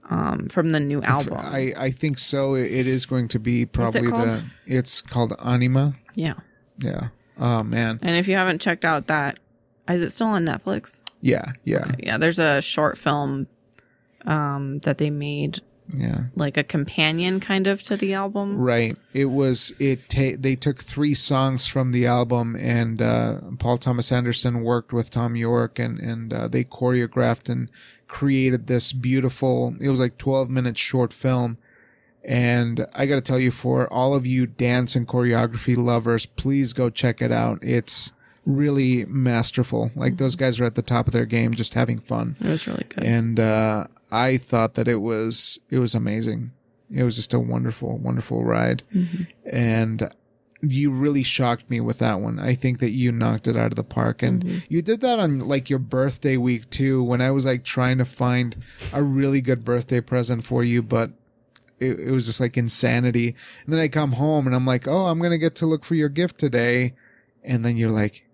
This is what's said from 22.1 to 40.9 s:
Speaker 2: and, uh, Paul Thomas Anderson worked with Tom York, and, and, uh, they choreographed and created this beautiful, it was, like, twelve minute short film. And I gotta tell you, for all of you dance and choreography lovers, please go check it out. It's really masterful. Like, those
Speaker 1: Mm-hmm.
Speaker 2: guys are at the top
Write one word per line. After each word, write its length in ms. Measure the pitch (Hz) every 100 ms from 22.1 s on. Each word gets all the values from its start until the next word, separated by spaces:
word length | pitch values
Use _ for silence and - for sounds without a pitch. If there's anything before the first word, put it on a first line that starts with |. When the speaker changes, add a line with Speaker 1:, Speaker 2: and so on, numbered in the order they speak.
| 123 120 120 117 117
Speaker 2:
and, 420 | 120 120 113 113
uh, 360 | 117 117 113 110 - 127
Paul 180 | 120 120
Thomas 340 | 131 123 120
Anderson 520 | 123 123 117 127 120
worked 300 | 113 120 -
with 160 | 120 117
Tom 240 | - 117 117
York, 420 | 117 120 117 -
and, 200 | 117 113
and, 340 | 117 117 113
uh, 140 | 113 113
they 160 | 123
choreographed 840 | 123 - 127 127 117 - 120 117 -
and 200 | 120 120 - - - _
created 600 | - 139 135 131 127 113
this 260 | 123 -
beautiful, 840 | 131 123 131 127 - 135 123 123 117
it 80 | 139
was, 100 | 131
like, 180 | 127 -
twelve 320 | - 135 127
minute 280 | 131 123 113
short 340 | - 131 120
film. 440 | - 131 127 123 117 _ _ _ _ _ _
And 640 | - 123 120 120 120 117 - -
I 100 | 139
gotta 160 | 139
tell 180 | 131 131
you, 120 | 127
for 400 | 120 127 127 127
all 220 | - 127 139
of 100 | 127
you 220 | 127 123
dance 480 | - 123 123 123 127
and 120 | 120
choreography 720 | 123 123 117 120 117 - 120
lovers, 480 | 120 117 117 117 -
please 480 | - 135 139 131
go 160 | - 123
check 320 | 110 127 113
it 100 | 120
out. 280 | 117 117 110
It's 520 | 117 123 113 - - _ _ _ -
really 600 | 139 147 139 131 123 -
masterful. 840 | 139 127 117 117 - 120 117 113 113
Like, 220 | 127 175
those 180 | 135 -
Speaker 1:
Mm-hmm. 100 | 131
Speaker 2:
guys 140 | 117
are 40 | 120
at 100 | 113
the 60 |
top 240 | 113